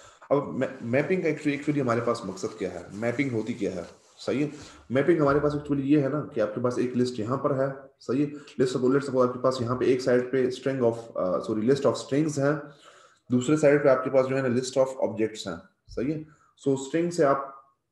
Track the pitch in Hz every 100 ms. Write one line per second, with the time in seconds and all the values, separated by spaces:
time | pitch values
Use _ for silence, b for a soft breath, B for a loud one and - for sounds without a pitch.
0 | B B - 143 - - 131 - 117 131
1 | 151 185 165 151 147 139 151 143 123 117
2 | 120 117 95 95 107 - 92 90 90 95
3 | 117 123 139 117 107 117 95 90 85 -
4 | _ - - 120 147 151 B B - 123
5 | 143 165 143 143 147 143 143 139 135 151
6 | 135 151 - 117 104 - 123 - 123 120
7 | 123 - 107 131 143 131 139 135 - _
8 | - 127 147 - - - 131 139 127 139
9 | 123 127 123 123 131 127 117 123 120 127
10 | 131 123 123 135 123 - 135 135 117 113
11 | - - 92 90 - 107 110 139 127 -
12 | - 135 160 143 139 156 B B B B
13 | B B - 123 120 156 147 147 143 131
14 | 135 135 127 135 131 120 131 135 131 -
15 | 107 104 107 - 101 82 - _ - -
16 | 127 156 156 b b _ 143 135 135 165
17 | 170 170 143 139 - - - _ _